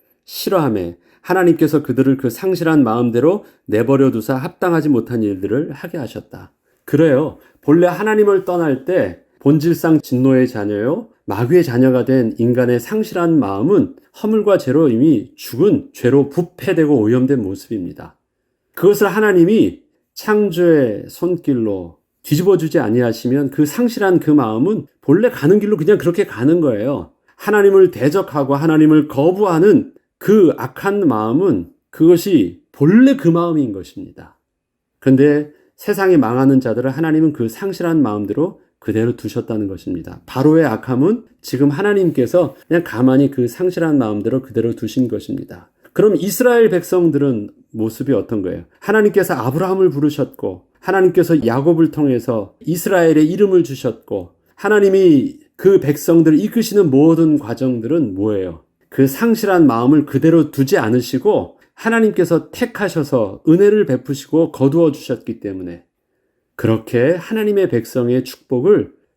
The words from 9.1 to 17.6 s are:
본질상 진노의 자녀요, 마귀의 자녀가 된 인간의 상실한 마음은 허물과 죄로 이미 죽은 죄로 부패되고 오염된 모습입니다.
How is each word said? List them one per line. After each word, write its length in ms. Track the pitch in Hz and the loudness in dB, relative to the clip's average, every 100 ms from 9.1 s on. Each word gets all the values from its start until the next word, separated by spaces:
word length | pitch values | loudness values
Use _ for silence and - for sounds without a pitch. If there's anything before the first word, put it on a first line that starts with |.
| 87 _ _ | -6 _ _
본질상 640 | 139 151 160 165 170 156 | 0 2 0 -2 0 0
진노의 460 | - 127 131 131 127 | 0 -2 2 2 0
자녀요, 600 | 113 101 104 113 180 226 _ | -2 -6 -4 -4 -4 -8 _
마귀의 400 | - 101 120 175 | -10 -6 0 0
자녀가 400 | 165 120 131 127 | 2 2 2 2
된 280 | 120 131 113 - | 0 0 0 -2
인간의 400 | 117 123 123 120 | -2 0 0 0
상실한 600 | 120 214 214 185 170 160 | -2 -6 -4 -2 0 0
마음은 580 | 104 98 135 196 107 - _ - | 0 -2 0 0 0 -6 _ -10
허물과 360 | 214 220 202 190 | -4 -2 2 0
죄로 300 | - 135 160 | 2 0 2
이미 440 | 113 151 127 90 _ | 2 2 2 -2 _
죽은 540 | - 117 196 165 - | -12 -2 0 0 -4
죄로 360 | - 123 139 139 | -4 0 2 0
부패되고 720 | 165 170 - - 165 151 143 | -4 -8 -6 -4 -2 0 2
오염된 420 | 104 123 131 139 | 2 0 0 -2
모습입니다. 760 | 98 95 | -4 -10